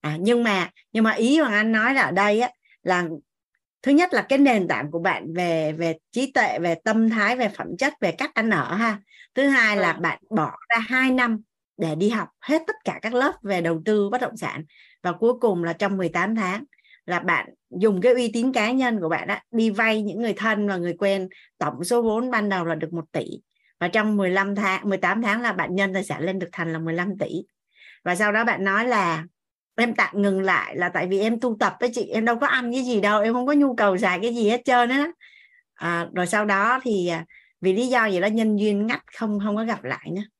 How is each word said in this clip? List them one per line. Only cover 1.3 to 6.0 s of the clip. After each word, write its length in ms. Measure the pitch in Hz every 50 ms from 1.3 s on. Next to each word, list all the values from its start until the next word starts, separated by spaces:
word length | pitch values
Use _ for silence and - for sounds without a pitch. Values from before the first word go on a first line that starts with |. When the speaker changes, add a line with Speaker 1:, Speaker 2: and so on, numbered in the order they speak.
| 277 320
Speaker 1:
Hoàng 140 | 311 247 208
Anh 200 | 208 214 226 226
nói 220 | 220 214 240 269
là 80 | 269 220
ở 80 | 147
đây 300 | 170 185 202 208 208 220
á, 100 | 240 247 - _ _ _ _ _ _
là 260 | 175 185 180 175 165 165 151 _ _ _ _ _ _ _ _ _ _ _ _ -
thứ 100 | 254 285
nhất 220 | 294 349 359 381
là 120 | 226 196 -
cái 100 | 269 277
nền 300 | 285 277 240 214 185 160
tảng 220 | 151 110 127 147
của 80 | 151 170
bạn 340 | 165 190 170 104 90 143 165
về, 380 | 175 180 175 165 165 156 151 156
về 260 | 160 170 165 160 160